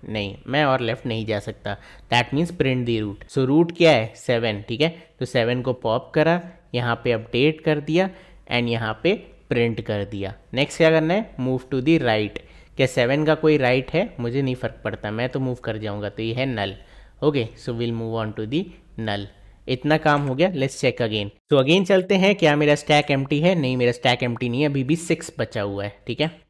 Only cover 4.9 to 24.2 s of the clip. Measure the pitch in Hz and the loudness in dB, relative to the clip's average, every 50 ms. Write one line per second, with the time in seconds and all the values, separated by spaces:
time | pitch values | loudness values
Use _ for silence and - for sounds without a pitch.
4.9 | 170 - - _ _ _ 127 123 - 127 113 113 123 127 123 135 123 - - 117 | -2 -4 -18 _ _ _ -10 -4 0 0 0 2 0 -2 -2 -4 -4 -2 -2 -2
5.9 | 110 123 - - - 160 151 156 170 175 175 - - - _ _ - 120 120 120 | -2 -2 -2 -2 0 2 2 2 2 0 -2 -8 -18 -20 _ _ -4 -4 -2 -2
6.9 | 117 113 - 123 120 113 110 110 - 120 135 156 156 156 - 165 151 151 147 151 | -2 -2 0 -2 -2 -2 -2 -2 0 2 2 2 2 0 -2 -2 -2 0 -2 0
7.9 | 156 170 185 190 185 - - - - - - - - 120 120 120 117 113 117 110 | 2 2 2 0 -2 -10 -20 -20 -20 -20 -10 -4 -2 -2 0 0 -2 -2 -2 -4
8.9 | 110 - - 170 190 - - - - _ _ _ 120 120 117 117 113 107 110 - | -6 -2 0 0 0 0 -4 -16 -20 _ _ _ 0 0 2 0 0 -4 -4 -4
9.9 | 110 104 101 95 107 101 98 92 101 - _ _ - 120 143 143 - - 170 160 | -4 -4 -4 -6 -6 -8 -8 -8 -10 -12 _ _ -2 -2 -2 -2 2 4 4 6
10.9 | 160 160 156 160 175 202 226 220 - - 127 127 131 127 127 - - 131 127 147 | 6 4 2 2 0 0 -2 -4 -8 -6 -2 -2 -2 -2 -4 -4 -4 -2 2 2
11.9 | 165 160 131 120 113 107 107 101 - - - - - - - - - - 135 131 | 2 2 4 2 2 2 0 -2 -6 -10 -16 -16 -20 -20 -20 -20 -2 0 0 0
12.9 | - - 123 120 135 147 156 151 156 151 156 156 151 147 131 123 127 131 131 - | 2 2 2 2 2 2 2 2 2 2 4 4 4 4 4 4 2 2 0 -2
13.9 | - 160 202 220 - - 120 117 120 139 139 127 127 120 - - - - - 107 | -2 -2 -2 -2 -6 -6 -6 -4 -2 -2 -2 -2 -2 -4 -6 -8 -8 -6 -8 -8
14.9 | 98 - - 107 104 110 120 127 - 139 131 127 123 123 - 113 110 110 107 107 | -8 -6 -8 -6 -4 -4 -4 -4 -2 -4 -4 -4 -4 -6 -6 -6 -6 -6 -6 -6
15.9 | 101 104 104 101 - - 110 113 113 120 131 139 127 110 101 98 98 - - - | -6 -6 -8 -8 -6 -6 -4 -4 -2 -2 -2 -2 -2 -2 -4 -4 -6 -10 -16 -20
16.9 | - - - - - - - 147 151 139 113 113 - - - - 120 113 120 117 | -20 -20 -20 -20 -12 -2 -2 0 0 0 -2 -4 -6 -12 -8 -8 -4 -4 -2 -2
17.9 | 117 117 113 113 113 113 110 107 104 - 110 110 123 156 190 175 - - _ - | -2 -4 -4 -4 -4 -4 -4 -4 -6 -8 -8 -4 -4 -4 -4 -6 -12 -20 _ -20
18.9 | - - 113 107 104 101 101 101 - - - - - - - - 127 127 - 147 | -12 -8 -4 -4 -4 -4 -6 -10 -14 -20 -20 -20 -20 -20 -6 -6 -6 -4 0 0
19.9 | 151 160 156 156 147 147 143 139 127 131 165 202 190 143 135 135 - - - 131 | 0 2 4 2 2 2 2 -2 0 0 0 0 0 -2 -4 -4 -4 0 -2 -2
20.9 | 117 - 120 113 107 107 104 101 - _ _ _ 151 139 131 135 165 190 196 180 | 0 0 -2 -2 0 -2 -4 -6 -10 _ _ _ 2 4 4 4 4 2 4 4
21.9 | 202 190 180 185 202 190 185 196 208 202 - 156 147 147 151 147 147 143 - - | 2 2 4 2 2 4 4 4 2 4 4 4 4 4 4 4 2 2 2 2
22.9 | 151 147 147 - 143 139 135 135 151 143 156 175 190 170 143 127 127 127 123 120 | 2 2 4 2 0 -2 0 0 0 2 2 2 2 2 0 0 0 2 2 2
23.9 | 120 - - 127 123 123 | 0 2 0 0 0 2